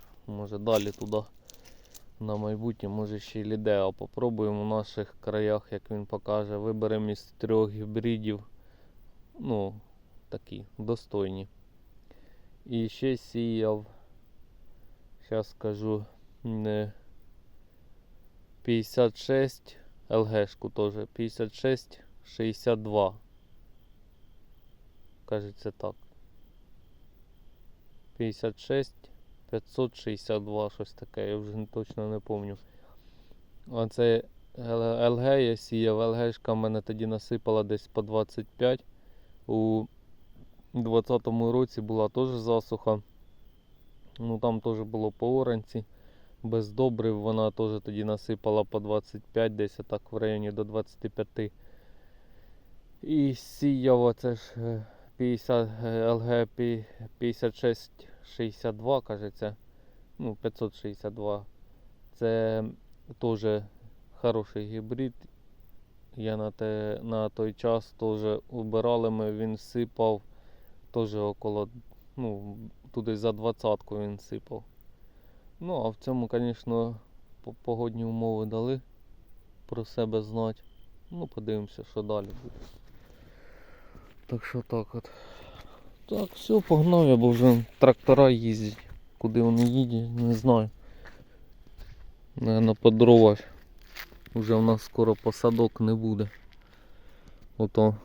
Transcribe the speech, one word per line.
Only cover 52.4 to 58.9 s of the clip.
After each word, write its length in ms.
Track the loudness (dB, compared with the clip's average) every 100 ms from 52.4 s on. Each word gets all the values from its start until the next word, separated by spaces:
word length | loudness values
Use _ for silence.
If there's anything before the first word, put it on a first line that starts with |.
| -20 -20 -20 -20 -20 -14
І 340 | -2 2 2 0
сіяв 640 | -10 -2 0 4 4 6
оце 340 | 4 2 -4 -4
ж, 60 | -8 -8
е, 280 | -6 -6 -8 -18 -18 -4
п'ятдесят, 520 | -2 -2 0 0 0 -4
е, 40 | -4
Л 320 | 0 2 2
Г 280 | 2 0 0 -2
пі-, 280 | -2 -2 -6 -16 -16 -4
п'ятдесят 380 | -4 -2 -4 0
шість 520 | 0 0 -6 -20 -20 -20 -16
шістдесят 520 | -8 -8 -4 -6 -4
два, 240 | 0